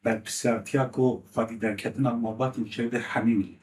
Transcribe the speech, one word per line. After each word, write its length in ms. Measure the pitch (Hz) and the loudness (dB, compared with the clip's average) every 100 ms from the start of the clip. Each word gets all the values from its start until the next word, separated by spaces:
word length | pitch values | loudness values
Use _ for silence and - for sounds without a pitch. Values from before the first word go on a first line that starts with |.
berpirsartiya 840 | 117 110 - - 123 113 - 139 127 | 0 -2 -4 -2 0 0 0 0 0
ku 340 | - 127 117 - | 2 2 2 -4
xwedî 340 | - 113 113 | -4 -4 -2
derketina 500 | 110 101 113 - 131 | -2 -2 -4 0 0
malbatên 560 | 117 113 113 131 127 107 | 0 -2 0 -2 -2 -6
şey 260 | - 117 | -2 -2
de 60 | 120 | -2
hemîn 440 | - 123 113 110 | -2 0 4 4
e. 200 | 95 - | 2 -6